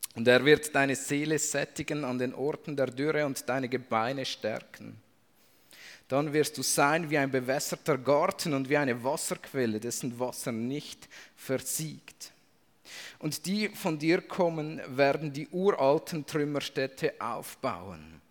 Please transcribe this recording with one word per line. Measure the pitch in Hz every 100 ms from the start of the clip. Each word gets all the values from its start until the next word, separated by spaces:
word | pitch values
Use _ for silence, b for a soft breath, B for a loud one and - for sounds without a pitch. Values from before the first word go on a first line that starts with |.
| -
und | - 117
er | 123
wird | 131 147 -
deine | 143 139
Seele | 131 - 143 151 156
sättigen | - 143 147 - 151 151
an | 139 127
den | 127
Orten | - 139 - - 139
der | 131
Dürre | 127 147 151 147
und | 131 -
deine | 131 127
Gebeine | 123 123 113 113 139
stärken. | 127 - 107 110 - - 110 107 _ _ _ _ B B B B B B -
Dann | 131 151
wirst | 147 143 -
du |
sein | 131 - 143 160 165
wie | 151
ein | 135
bewässerter | 135 123 135 - 175 - 135
Garten | 127 143 180 190 175
und | 139 131
wie | 147
eine | 139 120
Wasserquelle, | 120 160 - 180 - 139 120 107
dessen | 117 - 135 117
Wasser | 123 - -
nicht | 113 120 143 - - - B B
versiegt. | - - 131 - - 156 143 - - - - _ _ _ _ B B B B
Und | 156 147 -
die | 208 208
von | - 190 156
dir | 156 180
kommen, | - - 170 160 151 160 - 131
werden | 139 143 156
die | 135 160
uralten | 180 190 190 135 156 - 165 143
Trümmerstädte | 151 147 143 - - 135 - 151 -
aufbauen. | 110 110 - - 131 87 92 82 78 80 _